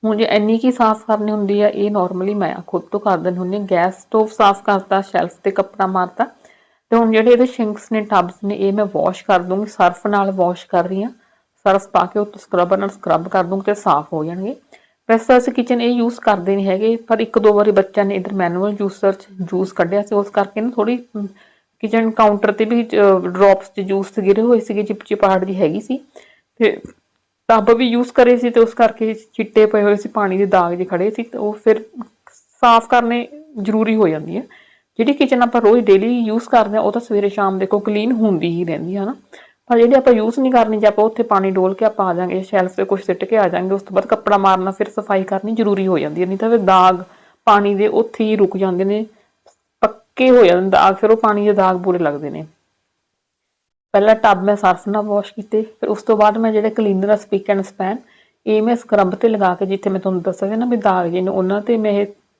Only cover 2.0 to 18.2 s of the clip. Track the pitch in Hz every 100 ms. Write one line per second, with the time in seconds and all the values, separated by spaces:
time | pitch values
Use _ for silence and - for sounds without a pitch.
2 | 180 185 190 208 170 - - 180 - 208
3 | 208 180 175 180 180 202 196 180 180 185
4 | _ 226 214 - 208 196 - 196 190 196
5 | 196 - 170 - 196 196 190 - 190 190
6 | 180 - 254 _ _ _ _ _ _ 226
7 | 233 220 220 240 254 - 214 214 - 220
8 | 208 196 180 - 202 208 196 202 202 165
9 | 160 185 - 185 180 185 208 - 180 175
10 | 214 202 196 190 175 175 - 180 180 190
11 | 220 254 _ _ _ _ 208 196 196 185
12 | 180 208 208 - - 180 175 190 196 196
13 | - 160 175 190 175 190 190 202 - 143
14 | 160 165 156 175 196 277 _ _ _ _
15 | - 226 226 247 247 247 240 240 233 240
16 | 233 233 - 202 180 196 196 190 220 226
17 | 233 220 220 226 214 208 208 196 190 -
18 | 196 196